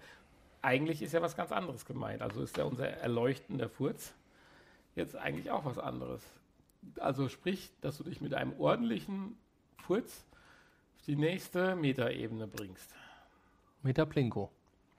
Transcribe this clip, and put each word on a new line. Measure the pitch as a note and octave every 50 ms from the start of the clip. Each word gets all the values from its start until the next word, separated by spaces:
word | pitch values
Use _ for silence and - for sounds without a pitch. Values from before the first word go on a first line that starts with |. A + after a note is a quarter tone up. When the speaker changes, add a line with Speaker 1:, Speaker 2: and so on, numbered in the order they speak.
| - - - - - - - - - - - -
Speaker 1:
eigentlich | - C3+ B2+ C3+ D3+ E3 D#3+ D3+
ist | G#3+ D#3 D#3
ja | E3
was | E3+ E3 -
ganz | - F3 -
anderes | - G3+ F#3 D#3 B2+ A2+ -
gemeint. | - - - G#2+ G#2+ A2 A2
Also | A2+ A2 G#2 C#3
ist | C3+ A#2 -
ja | - D3
unser | - B2 A#2+ C#3
erleuchtender | C#3+ D3+ - - B2+ A#2 A#2 A#2 C3 C3+ - - - E3 C3 A#2 A2
Furz | - - C3 D#3+ A#3 - - - - - _ _ - - - - - - - - - - _ _ _
jetzt | - E2+ - -
eigentlich | - - - D3 - - -
auch | - - D3
was | C3+ A#2+
anderes. | - - - B1+ B1+ - B2 B2+ A#2 - - - - _ _ _ _ _ _ _ _ - - - -
Also | - - C#3 C3+ C3+
sprich, | B2 - - - F3+ G3 F#3 - - - _
dass | - C#3 C#3+
du | - C#3+
dich | E3+ - -
mit | D3+ C#3 C3+
einem | C3+ C3+ C3 - -
ordentlichen | - D3+ G3 - A#3+ A2+ A3 F#3+ - - G3 G3 F#3+ G#3+ - - _ _ _ _ _ _ _
Furz | - - - F3 A3+ - - - - - _ - - - - - - - - _ _ _ _ _
auf | - -
die | - D3
nächste | C#3+ D3+ D#3+ F#3 F#3+ - - - F3+ F#3 F#3 F#3
Metaebene | F3 D3+ C#3 C3 C3 A#2+ A#2+ C3+ - A#2 A2 A2+ A2 A2
bringst. | G2 - - G#2 F#2+ F#2 - - - - - - - - - - - _ _ _ _ _ _ _ _ _ _ -
Speaker 2:
Metaplinko. | C3 B2+ D#3+ D#3 D3+ - D3+ C3 A2+ - G#2+ G2 - - _ _ _ _ _ _ _ _